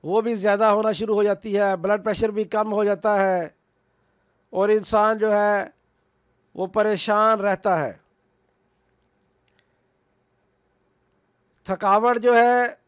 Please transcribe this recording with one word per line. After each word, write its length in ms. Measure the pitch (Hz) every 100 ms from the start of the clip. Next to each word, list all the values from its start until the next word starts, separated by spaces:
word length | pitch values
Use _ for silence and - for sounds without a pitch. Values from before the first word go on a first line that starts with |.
वो 160 | 151 208
भी 120 | 226
ज़्यादा 340 | 226 202 202 220
होना 220 | 208 220
शुरू 220 | 170 220
हो 100 | 208
जाती 280 | 208 196 220
है, 240 | 202 202 185
ब्लड 260 | 185 208
प्रेशर 280 | 214 196 220
भी 140 | 208 202
कम 240 | 214 214
हो 140 | 208
जाता 300 | 208 202 214
है 400 | 202 196 185 160 _ _ _ _ _ _ _ _ _ _
और 180 | 185 202
इंसान 480 | 214 190 214 214 220
जो 120 | 220
है, 420 | 208 208 202 - _ _ _ _ _ _ _ _
वो 120 | - 185
परेशान 720 | 220 214 196 - 214 220 214
रहता 380 | 202 185 208 175
है। 240 | 135 85 _ _ _ _ _ _ _ _ _ _ _ _ _ _ _ _ _ _ _ _ _ _ _ _ _ _ _ _ _ _ _ _ _ _ _ _ -
थकावट 520 | 190 202 208 233 240
जो 160 | 240
है 440 | 233 240 247 240 -